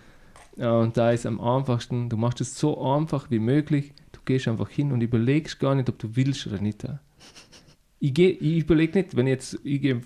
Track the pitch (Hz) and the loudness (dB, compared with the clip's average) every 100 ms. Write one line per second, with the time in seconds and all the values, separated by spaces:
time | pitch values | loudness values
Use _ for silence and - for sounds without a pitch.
0 | - - - - - - 120 117 113 120 | -20 -20 -20 -20 -20 -4 0 2 2 2
1 | 117 120 117 113 120 131 139 120 - 123 | 2 2 -2 -4 0 0 0 -2 -2 -4
2 | 120 110 117 127 127 - 151 - 131 143 | -2 -2 -2 -2 -6 -2 -2 0 0 0
3 | 156 139 - 113 110 147 147 147 143 - | 0 -4 -2 0 2 2 2 0 -2 -10
4 | - - - 131 120 110 107 - 143 123 | -20 -10 -2 -2 0 -2 -2 -2 -2 0
5 | 117 117 120 147 156 - 135 139 123 - | 0 2 2 0 -2 -2 0 2 0 -4
6 | 110 113 135 131 113 98 104 - - 139 | -4 0 0 -2 -4 -4 -4 -4 -8 -10
7 | - _ - - - - - _ _ _ | -14 _ -20 -20 -20 -20 -20 _ _ _
8 | 151 139 185 - 151 165 156 156 160 190 | 0 4 4 4 0 0 2 4 4 0
9 | - 120 131 127 - - - 143 139 120 | 0 0 0 0 -4 -10 -4 -2 0 -2